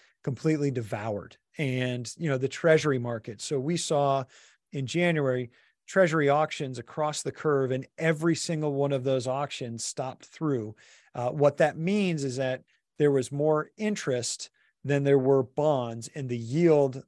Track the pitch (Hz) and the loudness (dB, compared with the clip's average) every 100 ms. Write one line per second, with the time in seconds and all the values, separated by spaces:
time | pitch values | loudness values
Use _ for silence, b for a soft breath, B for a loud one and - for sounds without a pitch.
0 | b _ - 120 160 156 143 123 107 110 | b _ -8 -2 0 0 0 -4 -6 -6
1 | 110 101 - - _ - 139 127 127 123 | -6 -6 -8 -20 _ -6 -4 -2 -2 -4
2 | 117 - 165 131 131 - 170 156 151 131 | -8 -6 -4 -2 -2 0 4 6 4 0
3 | 120 113 120 101 - 139 139 170 - 151 | -2 -6 -8 -10 -6 -4 -2 -2 0 2
4 | 139 135 123 b b b _ 147 131 170 | 2 0 -4 b b b _ -8 -4 0
5 | 175 160 135 127 120 b b _ - 190 | 2 2 0 -2 -4 b b _ -2 2
6 | 175 160 143 143 151 - 135 123 - - | 4 4 4 4 0 -4 -8 -8 -10 -6
7 | 151 147 139 - 160 139 131 127 135 - | -4 -4 -8 -4 0 2 0 -2 -6 -2
8 | 160 151 170 160 - 160 151 139 143 135 | 0 2 0 0 -2 -4 -2 0 0 0
9 | 127 131 123 135 143 - 123 117 - - | 0 0 0 -4 -4 -8 -10 -8 -8 -8
10 | 131 - - - 156 127 107 107 b b | -8 -10 -16 -6 -2 -2 -4 -12 b b
11 | b - 123 156 143 143 151 156 165 208 | b -6 -4 4 4 4 2 2 0 0
12 | 190 160 139 123 131 127 _ _ _ - | 0 0 -2 -2 -4 -4 _ _ _ 2
13 | 147 139 117 143 151 151 151 - 214 208 | 2 2 0 0 2 2 -2 -6 -4 -4
14 | - 123 117 - - _ _ _ 131 143 | -2 -2 -4 -8 -12 _ _ _ -2 2
15 | 139 139 131 139 127 - 151 139 117 113 | 4 4 6 4 2 0 0 0 -2 -8
16 | 113 151 131 120 113 147 170 147 135 131 | -12 -10 -6 -6 -4 2 6 6 4 0